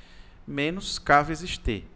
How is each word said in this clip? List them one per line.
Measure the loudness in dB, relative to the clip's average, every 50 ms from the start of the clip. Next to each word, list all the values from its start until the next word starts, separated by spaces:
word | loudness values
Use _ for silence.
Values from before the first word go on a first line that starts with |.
| -20 -20 -20 -20 -20 -20 -20 -18 -12
menos | -8 -4 -2 -2 -2 -2 -4 -4 -4 -6
K | -4 4 6 8 8
vezes | 8 4 -2 -6 -4 -6 -8
T. | -4 -2 -2 -2 -2 -4 -10 -18